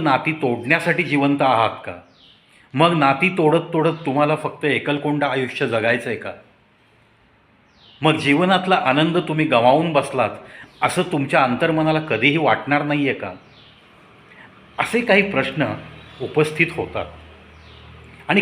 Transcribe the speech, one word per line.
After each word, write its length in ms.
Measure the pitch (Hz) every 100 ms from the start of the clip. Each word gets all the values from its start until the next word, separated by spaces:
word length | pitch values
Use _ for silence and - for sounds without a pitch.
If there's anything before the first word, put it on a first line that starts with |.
नाती 300 | 156 131 160
तोडण्यासाठी 720 | 156 131 117 117 165 160 165
जिवंत 400 | 151 143 139 143
आहात 280 | 131 113 110 -
का? 80 | - 87 - _ - _ _ _ _
मग 220 | 131 170 170
नाती 320 | 139 135 185
तोडत 440 | 185 156 165 160
तोडत 340 | 165 156 160 -
तुम्हाला 300 | 135 147 151
फक्त 280 | 147 -
एकलकोंडं 640 | 151 120 127 143 147 147 143
आयुष्य 400 | 131 127 - 135
जगायचं 440 | 113 110 123 123
आहे 80 | 104
का? 140 | 98 87 - _ _ _ _ _ _ _ _ _ _ _ _ _ _ -
मग 140 | 151 160
जीवनातला 580 | 139 143 180 185 185
आनंद 420 | 180 135 139 165 170
तुम्ही 300 | 165 156 156
गमावून 460 | 120 120 143 170
बसलात, 380 | 147 143 131 107 - - - - -
असं 200 | - -
तुमच्या 400 | 180 151 135 165
अंतर्मनाला 580 | 131 123 165 156 156 156
कधीही 360 | 156 110 131 156
वाटणार 460 | 143 110 - 147
नाही 260 | 147 147 143
आहे 100 | 110
का? 140 | 101 92 - - - - - - - - - - - - - -
असे 220 | - 233
काही 300 | 233 202 202
प्रश्न 360 | 196 - 160 120 107 - - - -
उपस्थित 440 | - 151 151 - 165 -
होतात. 300 | 95 107 85 - - - - - - - - - - - -
आणि 120 | 147